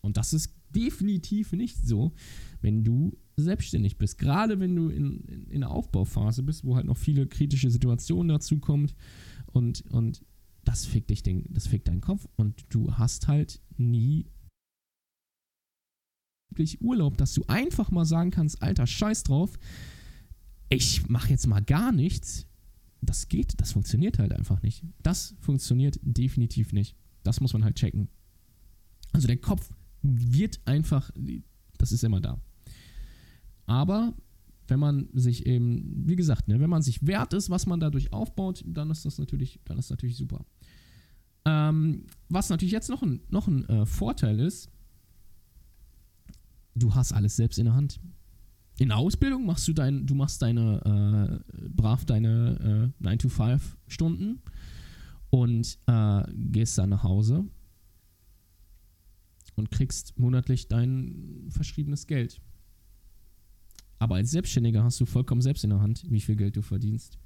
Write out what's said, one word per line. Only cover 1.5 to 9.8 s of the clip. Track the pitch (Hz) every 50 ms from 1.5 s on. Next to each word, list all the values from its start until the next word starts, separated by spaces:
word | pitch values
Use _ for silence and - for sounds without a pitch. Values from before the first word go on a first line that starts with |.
nicht | - 180 240 233 - - -
so, | 120 113 101 123 165 - - - - - - - - - -
wenn | - 104 107 113 107
du | 110 117 131 156 190 - - - - _
selbstständig | - 151 170 202 - - - - - 101 98 -
bist. | - 107 98 -
Gerade | - - 139 143 185 220 226 214 190
wenn | 185 180 180
du | 170 165 160
in, | 151 147 143 139 - - -
in, | - - - -
in | - - 139
der | 131 123
Aufbauphase | - - - - - 95 98 - - - 101 110 117 123 131
bist, | 143 156 - -
wo | 131 123
halt | 127 -
noch | - 120
viele | - - - 147 139 135
kritische | 131 - - 147 143 143 131 131 127
Situationen | 117 120 127 123 120 123 - - 165 180 175 165
dazu | 151 147 - - 156 147
kommt | - - 147 143 143 143 - - - - - - - - - - -
und, | - - 123 120 120 120 -